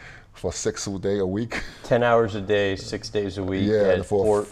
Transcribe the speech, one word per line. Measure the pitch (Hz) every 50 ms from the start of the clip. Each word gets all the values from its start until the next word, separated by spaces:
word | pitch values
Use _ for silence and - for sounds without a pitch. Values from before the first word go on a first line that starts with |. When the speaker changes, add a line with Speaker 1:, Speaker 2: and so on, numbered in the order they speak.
| - - - - - - -
Speaker 1:
for | - - 92 82
six | - - 110 - - -
day | 104 98 95 87 98 101 104
a | 95
week. | 92 95 104 120 117 - - - - -
<laughs> | - -
Speaker 2:
Ten | - 131 117 120
hours | 120 117 117 113 107 101
a | 107
day, | 98 95 107 101 101 98 98 95
six | - - - 101 - -
days | - 104 104 98 92 101
a | 95
week | 92 95 95 98 104
Speaker 1:
Yeah, | 110 107 104 95 92 90
Speaker 2:
at | 95
Speaker 1:
for | - 104 101 95
Speaker 2:
four, | 107 104 104 104 101